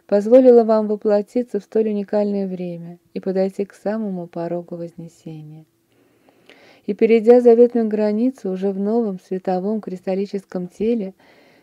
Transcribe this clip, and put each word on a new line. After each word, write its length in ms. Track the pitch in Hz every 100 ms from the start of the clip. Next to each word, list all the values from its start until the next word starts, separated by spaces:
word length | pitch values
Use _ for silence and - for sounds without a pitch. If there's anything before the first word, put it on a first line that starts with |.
| -
позволила 600 | 202 208 254 254 240 220
вам 240 | 220 208
воплотиться 720 | 214 220 208 202 254 240 -
в 20 |
столь 280 | - 220 220
уникальное 540 | 208 196 208 208 202 190
время 540 | 185 180 170 170 175 _
и 80 | -
подойти 420 | 190 185 190 190
к 100 | 202
самому 540 | - 196 220 214 185 170
порогу 480 | 170 170 175 170 170
вознесения. 880 | 170 165 165 _ 165 156 151 156 160 _ _ _ _ _ _ _ _ - _ _ -
И, 80 |
перейдя 460 | 202 220 226 214 247
заветную 480 | 240 226 240 240 226
границу 640 | 208 214 208 247 262 190
уже 200 | 185 196
в 80 | 190
новом 380 | 202 233 220 185
световом 600 | - 185 190 180 190 214
кристаллическом 880 | 202 180 - 190 196 202 - 185 180
теле, 460 | - 220 233 190 - _ _ _ _